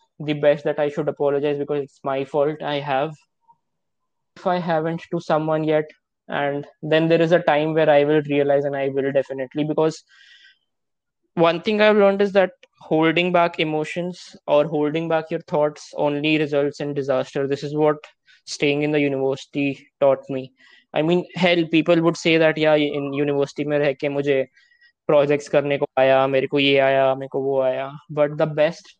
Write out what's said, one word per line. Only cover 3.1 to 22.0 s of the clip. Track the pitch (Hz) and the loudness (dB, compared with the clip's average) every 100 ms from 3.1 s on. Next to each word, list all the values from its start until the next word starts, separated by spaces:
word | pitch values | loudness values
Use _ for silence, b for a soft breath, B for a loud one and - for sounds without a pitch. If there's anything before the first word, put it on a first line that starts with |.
| 151 _ _ _ _ _ _ _ _ _ _ _ - | -8 _ _ _ _ _ _ _ _ _ _ _ -8
If | 190 | -4
I | 180 | -2
haven't | 175 160 160 165 - | -2 -2 -2 -6 -6
to | 175 | -8
someone | - 156 156 156 | -2 -2 0 -2
yet, | 156 156 156 - _ _ - | 0 0 -2 -10 _ _ -10
and | - 143 143 143 _ | -6 -4 -4 -8 _
then | 151 156 165 | 0 2 4
there | 165 | 2
is | 165 | 4
a | 170 | 2
time | 165 147 156 | 2 2 2
where | 160 156 | 2 4
I | 143 | 4
will | 147 156 | 4 2
realize, | 147 143 143 143 | 0 0 2 0
and | 143 139 | 0 -4
I | 139 | -4
will | 135 135 | -2 -2
definitely, | 135 131 135 127 147 | -2 -2 -6 -8 -4
because | 151 156 156 156 - b b b b b _ _ _ _ _ _ _ | -2 0 -2 -2 -12 b b b b b _ _ _ _ _ _ _
one | - 165 170 | 0 2 2
thing | 220 208 | -2 2
I've | 214 214 | 4 6
learned | 196 196 | 4 4
is | 202 | 2
that | 196 185 - _ _ | 2 0 -2 _ _
holding | - 156 160 165 180 | -2 2 2 2 2
back | 175 170 170 | 2 2 0
emotions | 156 156 151 180 180 175 - - - | -2 -2 -4 -6 -8 -10 -16 -14 0
or | 147 151 | 2 2
holding | 151 147 156 165 | 0 -2 -2 -2
back | 160 160 | -2 -4
your | 165 | -8
thoughts | - 160 151 151 - - | -4 -2 -2 -4 -12 -4
only | 147 147 156 156 | -2 -2 0 0
results | 147 143 143 - | 0 0 -2 -4
in | 143 | -6
disaster। | 143 135 131 131 147 135 | -4 -2 -2 -2 -4 -4
This | 135 | -4
is | 147 | -4
what | 151 151 151 - _ b b | 0 0 0 -6 _ b b
staying | - - 147 143 | -18 -4 -2 0
in | 151 | 0
the | 151 | 0
university | 143 135 135 135 - 151 139 131 - _ | 0 0 -2 -4 -8 -4 -4 -6 -12 _
taught | 139 131 - | 2 2 -2
me। | 131 131 b b b _ | -10 -10 b b b _
I | - | -4
mean, | 156 180 - | 0 0 -2
hell, | 170 180 170 160 | -2 2 2 2
people | 165 156 170 | 0 2 2